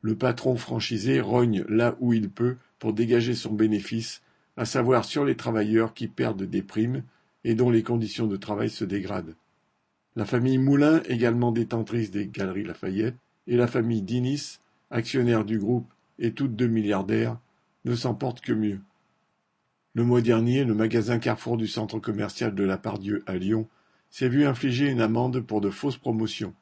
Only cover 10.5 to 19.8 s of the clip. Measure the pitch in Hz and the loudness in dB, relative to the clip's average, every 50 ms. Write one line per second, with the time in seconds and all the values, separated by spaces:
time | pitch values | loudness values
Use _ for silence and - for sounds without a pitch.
10.5 | 131 131 131 139 139 139 147 151 160 160 - - 127 117 117 120 117 120 120 120 | 2 4 4 4 6 6 6 6 6 4 2 0 -2 2 2 2 2 2 2 2
11.5 | 113 117 117 - - 113 113 104 113 120 113 101 92 104 104 95 - - 98 95 | 2 0 0 0 -2 -4 -4 -2 -2 -4 -4 -2 -4 -6 -6 -6 -6 -6 -4 -4
12.5 | 92 98 104 107 110 - - 95 95 98 110 120 123 - _ _ _ _ _ - | -4 -4 -6 -6 -8 -8 -6 -4 -2 0 -2 -2 -2 -6 _ _ _ _ _ 0
13.5 | 123 120 120 120 120 131 113 117 117 110 98 92 117 123 123 127 139 143 - - | 2 4 4 4 2 0 0 0 0 -2 -2 -2 -2 -2 0 0 -2 -4 -6 -10
14.5 | - - _ _ _ _ _ _ - 120 113 - - 135 120 120 120 113 107 101 | -16 -18 _ _ _ _ _ _ -4 -4 -4 -2 0 0 2 4 4 2 2 0
15.5 | 113 110 98 104 123 123 120 - _ _ _ _ _ - - 117 113 - 139 131 | -2 -2 0 0 0 0 -2 -6 _ _ _ _ _ -4 -4 -2 -2 0 -4 -4
16.5 | 113 104 123 120 113 110 107 101 104 95 95 95 110 110 113 117 117 117 _ _ | 0 0 0 2 2 2 2 2 0 0 0 0 0 0 0 -2 -4 -8 _ _
17.5 | _ _ _ _ _ _ _ 127 120 117 120 127 113 - 147 131 123 - - - | _ _ _ _ _ _ _ -4 -4 -2 -2 -4 -4 -2 -4 -6 -6 -6 -4 -4
18.5 | 120 110 107 104 101 98 98 _ _ _ _ _ _ _ _ _ _ _ _ _ | -2 0 0 -2 -2 -6 -10 _ _ _ _ _ _ _ _ _ _ _ _ _
19.5 | _ _ _ _ _ _ | _ _ _ _ _ _